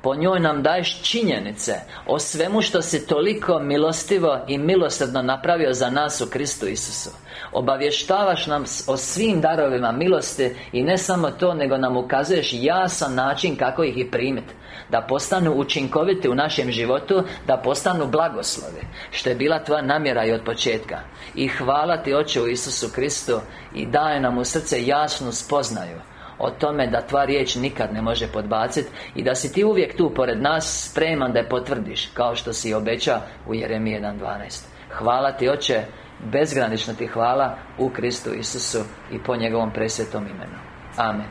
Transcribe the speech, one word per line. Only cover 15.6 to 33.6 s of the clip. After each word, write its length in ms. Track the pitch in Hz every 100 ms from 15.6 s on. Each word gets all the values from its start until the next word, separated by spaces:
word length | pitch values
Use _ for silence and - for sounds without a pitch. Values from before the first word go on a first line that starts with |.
| 139 156 135 156 175 185 127
u 60 |
našem 360 | 127 151 156 123
životu, 520 | 113 117 135 - 190 180 - -
da 100 | 131
postanu 500 | 120 143 190 170 139
blagoslovi, 720 | 147 135 131 - - - - - - -
što 180 | - 123
je 60 |
bila 300 | 117 143 160
tvoja 180 | 151 151
namjera 420 | 135 151 147 120
i 80 | 110
od 120 | 113
početka. 540 | 113 117 131 110 - - - - -
I 140 | - 135
hvala 480 | - 127 143 156 165
ti, 180 | 135
Oče, 280 | 143 151 131
u 60 | 117
Isusu 440 | 123 - - 113
Kristu, 460 | - 139 - - 113 - - -
i 120 | - 117
daje 340 | - 156 147
nam 180 | 127 123
u 60 |
srce 420 | 123 160 - 127 120
jasnu 460 | 143 151 - 127
spoznaju 680 | 113 - 147 123 110 87 82 - - - -
o 120 | 127
tome 360 | - 147 147 123
da 200 | 120 -
tvoja 180 | 139
riječ 300 | 135 139 131
nikad 380 | 123 117 - 107
ne 100 | 107
može 240 | 113 117 110
podbacit 600 | 107 104 110 123 156 143 - -
i 80 | -
da 120 | 127
si 180 | 127 135
ti 120 | 185
uvijek 320 | 208 196 156 -
tu 160 | 165
pored 280 | - 127 110
nas, 460 | 143 160 160 - -
spreman 420 | - 160 156 127
da 60 | 117
je 100 | 117
potvrdiš, 600 | 127 123 127 104 - -
kao 220 | - 120 117
što 160 | -
si 220 | 110 113
obećao 460 | 107 110 120 156 113 - - -
u 80 |
Jeremiji 400 | 113